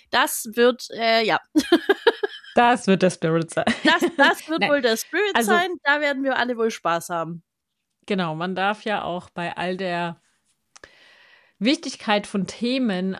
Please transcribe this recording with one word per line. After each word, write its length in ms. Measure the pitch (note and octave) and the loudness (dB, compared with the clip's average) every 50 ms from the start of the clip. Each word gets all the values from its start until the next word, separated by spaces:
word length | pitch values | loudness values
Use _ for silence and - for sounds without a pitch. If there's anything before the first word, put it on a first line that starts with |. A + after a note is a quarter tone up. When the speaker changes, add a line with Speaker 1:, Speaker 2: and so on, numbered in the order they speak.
| - _ | -8 _
Speaker 1:
das 380 | - A#3+ - - - - - A3+ G3+ | 0 0 0 0 -2 -6 -8 -4 0
wird, 340 | A#3 A#3+ B3 B3 A#3+ - - | 2 4 4 2 0 -4 -12
äh, 320 | - G#3 A3+ A3+ A3+ A3+ A3+ | -8 -4 0 2 2 2 2
ja. 140 | G3+ D#3+ - - _ - | 2 0 0 0 _ 0
<laughs> 160 | D#4 - - - D#4 - - G4 - - - - - - - - - - - - | 0 2 4 2 2 4 2 -2 0 2 0 0 0 -2 -8 -8 -10 -20 -2 2
Speaker 2:
Das 300 | - A#3+ A#3 B3 - - | 4 4 6 4 4 2
wird 160 | - F#3+ E3+ | 2 2 4
der 80 | - F#3 | 4 2
Spirit 400 | - - - D#3+ D#3+ E3 E3 E3 | 0 0 -2 0 0 0 -2 -2
sein. 140 | - - - - - - - | -4 -2 -2 -2 -2 0 2
Speaker 1:
Das, 200 | D4+ D#4+ F4 F4 E4+ - | 2 4 4 2 0 2
das 320 | - C#4 D#4+ E4+ - - - | 4 4 4 4 2 -2 -6
wird 140 | D#4+ E4 | -4 -2
Speaker 2:
Nein. 80 | - C4+ | 0 2
Speaker 1:
wohl 120 | C#4+ C#4+ | 2 2
der 140 | B3 A#3 A3 A3 | 2 2 0 0
Spirit 360 | - - - E4+ G#4 G4+ F#4 | -2 -4 -2 -2 0 0 0
Speaker 2:
Also 100 | C#4 A#3 | 0 2
Speaker 1:
sein, 260 | G#3 F4+ F4 F4+ F#4 F4+ C#4+ - | 2 2 2 2 0 -4 -4 0
da 160 | C#4+ C#4+ D4 | 0 0 2
werden 220 | D4+ C#4+ C#4+ C4+ C#4 | 0 -2 -2 -2 -2
wir 140 | C4+ B3+ A#3+ | -2 -2 -2
alle 180 | A#3 B3 B3 | -2 -2 -2
wohl 140 | A3+ A3+ A3+ | -2 -2 -2
Spaß 400 | A3 - - E3+ E3+ E3+ E3 - | -2 -2 -2 -2 -2 -2 -2 -4
haben. 320 | F3+ E3+ E3 D#3+ E3+ E3 - _ _ _ _ _ _ _ _ _ _ _ _ | -6 -6 -6 -6 -8 -12 -16 _ _ _ _ _ _ _ _ _ _ _ _
Speaker 2:
Genau, 300 | - G#3 F#3+ F3+ E3 D#3 | -4 -2 -2 -2 -2 -4
man 180 | D#3 E3+ F#3 F#3+ | -4 -6 -6 -4
darf 300 | F#3 F#3+ G3+ G#3 G#3 - | -2 -2 -2 -2 -4 -4
ja 200 | A3+ G#3 G3 - | -4 -4 -4 -4
auch 260 | D#3+ E3+ F3 - - | -4 -6 -8 -10 -12
bei 260 | - - F3 E3+ - - | -10 -8 -8 -8 -6 -6
all 200 | E3+ F#3 F#3 F#3 | -6 -6 -4 -4
der 420 | F#3+ F3+ F3 E3+ F3 E3+ E3 - _ _ _ _ _ _ _ _ _ _ - - - - _ _ _ _ _ _ _ _ _ _ _ _ _ - | -4 -4 -4 -4 -4 -6 -8 -10 _ _ _ _ _ _ _ _ _ _ -20 -20 -20 -20 _ _ _ _ _ _ _ _ _ _ _ _ _ -4
Wichtigkeit 680 | F#3+ A#3+ D4+ E4 - C4+ - - - - G#3 G#3 G#3 - | 0 0 0 0 -2 -8 -12 -6 -2 0 0 0 0 -2
von 180 | - G3+ F3+ | -4 -4 -4
Themen 720 | - - - A3+ A#3+ B3+ C4+ C4 A3+ F#3 F3+ F#3 F#3+ F#3+ - | -6 -6 -6 -4 -2 -2 0 -2 -2 -2 -2 -4 -4 -6 -6